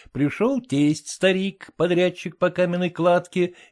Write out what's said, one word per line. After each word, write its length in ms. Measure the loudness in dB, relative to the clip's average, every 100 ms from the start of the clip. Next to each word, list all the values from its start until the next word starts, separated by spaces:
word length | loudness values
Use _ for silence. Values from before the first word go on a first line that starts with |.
| -12
Пришёл 500 | -2 -2 0 -2 -2
тесть-старик, 1080 | -2 0 2 0 -6 -2 0 0 -4 -8 -12 -4
подрядчик 600 | 0 2 0 -2 -12 -4
по 100 | -2
каменной 400 | 0 -2 0 -4
кладке, 680 | 0 2 2 0 -2 -2 -4 -10